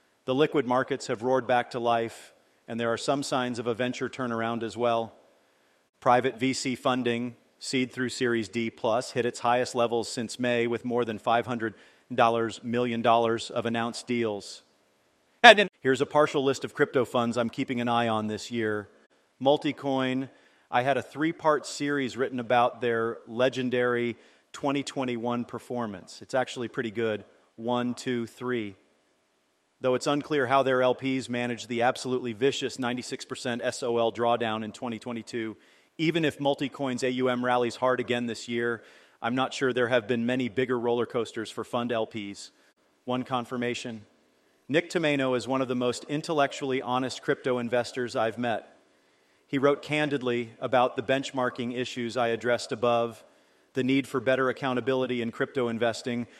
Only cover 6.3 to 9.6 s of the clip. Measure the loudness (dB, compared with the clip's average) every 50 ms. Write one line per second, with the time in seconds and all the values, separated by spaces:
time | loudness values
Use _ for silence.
6.3 | -2 0 0 0 0 0 -2 -4 -4 -2 0 0 0 0 0 0 0 0 -2 -6
7.3 | -10 -14 _ _ _ _ -10 -2 0 0 0 0 -2 -4 -4 -4 -2 -2 0 0
8.3 | 0 0 -2 -2 -4 -2 -2 -4 -4 -2 0 0 0 0 0 -2 -4 -2 -2 -2
9.3 | -2 0 0 2 2 2